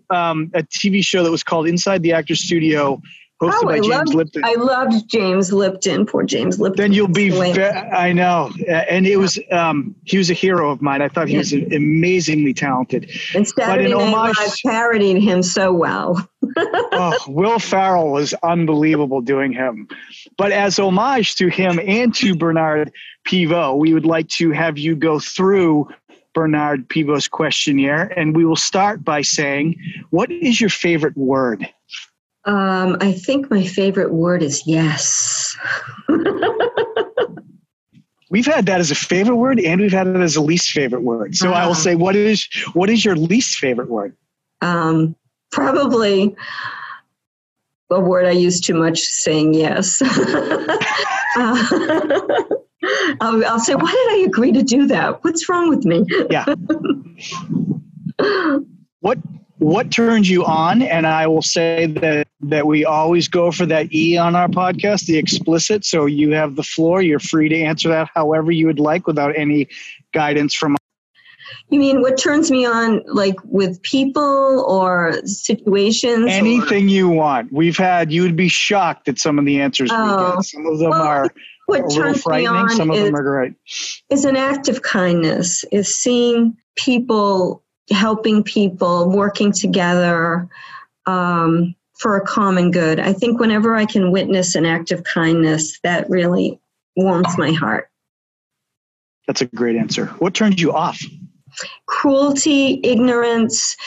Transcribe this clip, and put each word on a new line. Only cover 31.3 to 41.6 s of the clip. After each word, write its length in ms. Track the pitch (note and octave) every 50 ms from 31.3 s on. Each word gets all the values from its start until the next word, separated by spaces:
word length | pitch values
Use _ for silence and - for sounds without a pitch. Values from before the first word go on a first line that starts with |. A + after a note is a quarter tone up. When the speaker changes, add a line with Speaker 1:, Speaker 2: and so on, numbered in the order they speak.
| C3+ C3+ C3 A#2+ G#2+ F#2+ E2+ - - _ _ - - - - - _ _ _ _ _ _ -
Speaker 2:
Um, 520 | G3+ G3+ G3 F#3+ F#3+ F#3 F#3 F#3 F#3 F3 -
I 120 | G3 G3+
think 380 | F#3 - - - C4+ C#4+ C4+ -
my 140 | G#3+ G3 F3+
favorite 480 | F3+ - G3+ F#3+ G3 F#3+ G3 F3 -
word 300 | E3 D#3+ E3+ F3 F3+ E3+
is 240 | D#3+ C#3 C3 - -
yes. 880 | D#3 D#3+ D#3+ D#3+ D3+ D3 - - - - - - - - - - - - - - - - - - - - - - -
<laughs> 80 | E4 - - D#4 - - - - - - - A#4+ - - A#4 - - A4 G4 - - B4+ A#4+ - - - - - - _ _ _ _ _ _ _ _ - _ _ _ _ _ -
Speaker 1:
We've 160 | E3+ A3 A#3+
had 180 | C#4+ D#4+ C#4+ G3
that 140 | G3 F#3+ F3+
as 100 | F3 C#3+
a 40 | D3
favorite 420 | - - - F3 F#3 G3+ A#3+ B3
word, 240 | A3+ B3 C4+ C4+ A3+
and 180 | F3+ D#3+ E3+ F#3
we've 120 | G#3 G3+
had 140 | F#3 F#3+ F#3
it 100 | F#3 F#3
as 200 | F3+ F3+ D#3+ C#3+
a 40 | D#3
least 300 | D3 D3+ E3+ F3 - -
favorite 320 | - D3+ C#3 A#2+ B2 B2
word. 340 | A#2+ B2 A#2 A#2 G#2 - F3
So 160 | - F#3 F3+
I 120 | F3+ F3